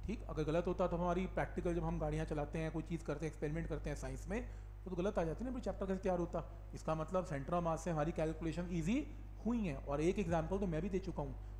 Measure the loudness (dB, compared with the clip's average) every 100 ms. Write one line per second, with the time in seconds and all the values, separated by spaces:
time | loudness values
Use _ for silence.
0 | -4 -6 -4 -2 2 4 2 2 2 2
1 | 2 2 2 0 0 0 0 2 2 0
2 | 0 0 0 0 0 0 -2 -2 -2 -4
3 | -2 -2 -2 -2 -2 -2 -2 -2 -2 -4
4 | -4 -6 -2 -4 -4 -8 -10 -10 -6 0
5 | 2 2 0 0 -2 -2 -2 -2 0 0
6 | 2 2 2 -2 -4 -10 -10 -6 -2 0
7 | 2 0 0 -2 0 2 2 0 0 2
8 | 2 2 0 0 -2 -2 0 2 4 2
9 | 2 -8 -10 -4 0 2 2 -2 -2 2
10 | 4 4 4 2 2 2 2 2 2 0
11 | -2 -2 -4 -4 -8